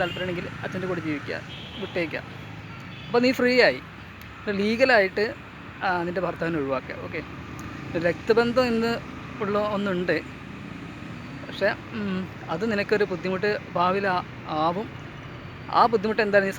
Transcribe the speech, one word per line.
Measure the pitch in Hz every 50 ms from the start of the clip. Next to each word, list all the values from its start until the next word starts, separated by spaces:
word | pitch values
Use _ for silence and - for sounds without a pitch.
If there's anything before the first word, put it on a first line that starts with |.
| 185
താല്പര്യമുണ്ടെങ്കിൽ | 175 170 - 185 185 175 175 190 - - - -
അച്ഛൻ്റെ | 196 - 185 185 185
കൂടെ | 180 175 156
ജീവിക്കുക, | 160 151 139 - - 82 80 - - - - - - - - 196
വിട്ടേക്കുക. | 180 - 180 170 151 127 123 - - - - - - - - - - - - - - - - -
അപ്പോൾ | - - 240 247
നീ | 254 254 -
ഫ്രീ | 247 247 247 247 220 156
ആയി. | 127 127 - - - - - - - - - - - - -
പിന്നെ | 214 202 196
ലീഗലായിട്ട്, | 202 214 226 226 269 262 254 214 190 185 175 208 208 240 - - - - - - - - - - 202
ആ, | 196 180 175 170
നിൻ്റെ | 175 175 190 180
ഭർത്താവിനെ | 170 170 - 170 165 165 156
ഒഴിവാക്കുക. | 139 135 135 127 - - - - -
ഓക്കെ, | - - 160 143 - - - - - - - - - - - - - - 175 165 175
രക്തബന്ധം | 160 - - - 220 226 240 240 233 254 254 247 226
ഇന്ന് | 226 226 233 233 - - - - - - - - - 220
ഉള്ള | 196 208 208 208 208 214
ഒന്നുണ്ട്, | 196 202 202 185 175 180 175 156 160 - - - - - - - - - - - - - - - - - - - - - - - - -
പക്ഷേ, | - - - 190 208 - - - - -
ഉം, | 220 208 196 185 185 190 - - - - - 165
അത് | 165 214 233
നിനക്കൊരു | 214 202 202 - 220 208 208 196
ബുദ്ധിമുട്ട് | 190 165 156 185 185 180 190 208 208 202 - - -
ഭാവിയിൽ | 180 175 180 185 202 202 196 180
ആ-, | 180 170 - - - - - 165 151 156
ആവും. | 170 175 185 226 - - - - - - - - - - - - - - - - - - 165
ആ | 208 240
ബുദ്ധിമുട്ട് | 233 220 185 220 214 185 214
എന്തായാലും | 202 196 202 196 196
നീ | 185